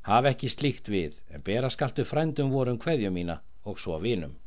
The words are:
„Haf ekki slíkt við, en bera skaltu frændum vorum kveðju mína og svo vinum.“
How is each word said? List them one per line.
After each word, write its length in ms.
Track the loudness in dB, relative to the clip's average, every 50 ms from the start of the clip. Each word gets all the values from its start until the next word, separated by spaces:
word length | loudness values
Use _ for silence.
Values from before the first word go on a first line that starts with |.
| 2
„Haf 200 | 6 4 6 6
ekki 240 | 6 2 2 -2 -4
slíkt 400 | -2 0 0 0 0 -2 -4 0
við, 300 | 0 0 0 0 -4 -10 -12 -12
en 120 | -12 -8
bera 280 | -4 0 0 0 0 0
skaltu 360 | 0 0 -2 0 0 -2 -2
frændum 480 | 0 2 2 2 2 2 2 2 2 4
vorum 260 | 2 2 2 0 0
kveðju 320 | 0 0 2 2 2 0
mína 300 | 0 0 0 -2 -4 -6 -8 -12 -12 -10 -8
og 160 | -8 -8 -6
svo 200 | -4 -4 -2 0
vinum.“ 380 | 0 0 0 0 -2 -6 -8 -10 -12